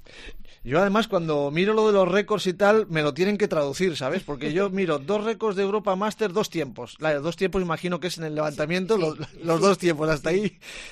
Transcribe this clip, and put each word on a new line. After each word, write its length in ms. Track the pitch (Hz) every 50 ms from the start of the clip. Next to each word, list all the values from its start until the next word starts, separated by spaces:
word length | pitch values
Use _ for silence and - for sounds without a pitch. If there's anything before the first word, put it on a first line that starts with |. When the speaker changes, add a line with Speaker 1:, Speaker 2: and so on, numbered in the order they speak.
| - - - - - - - - - - - - -
Speaker 1:
Yo 160 | 117 131 160
además 280 | 196 202 190 220 226 -
cuando 440 | 196 185 170 160 151 147 143 143
miro 220 | 143 165 185 208 220
lo 100 | 220 214
de 80 | 220 208
los 140 | 196 190 175
récords 380 | 175 202 202 - 214 190 - 185
y 60 | 180
tal, 340 | - 208 202 214 220 208 -
me 160 | 165 156 151
lo 100 | 147 135
tienen 240 | 143 180 196 208 190
que 100 | 208 180
traducir, 480 | 190 160 147 139 135 - 185 190 156
¿sabes? 280 | 127 143 131 160 190 -
Porque 280 | - 147 127 135 147
yo 200 | 151 180 202 202
miro 260 | 185 196 196 165 156 143
dos 260 | 135 147 202 214 208
récords 320 | 220 226 - 220 220 196
de 60 | 185
Europa 340 | 202 190 202 214 185 208 185
Master, 380 | 185 202 214 202 - 220 202 165
dos 160 | 208 202 -
tiempos. 460 | - 170 147 135 104 113 123 113 - -
La, 140 | 151 156 151 143
dos 160 | 139 170 165
tiempos 260 | - 190 190 170 196
imagino 380 | 185 175 160 156 - 175 180 160
que 80 | 156 175
es 100 | 165 170
en 60 | 165
el 100 | 156 151
levantamiento, 600 | 151 151 151 147 143 151 147 175 185 190 175 226
Speaker 2:
Sí, 60 | 202
Speaker 1:
lo-, 140 | 170 160 156
Speaker 2:
sí. 60 | 147 151 - - - 165
Speaker 1:
los 180 | 165 165 165
dos 160 | 165 196 196 175
tiempos, 320 | - 170 165 147 156 156
hasta 220 | 160 143 - 160
Speaker 2:
Sí. 40 | 170 196
Speaker 1:
ahí. 180 | 214 196 - - - - - - - -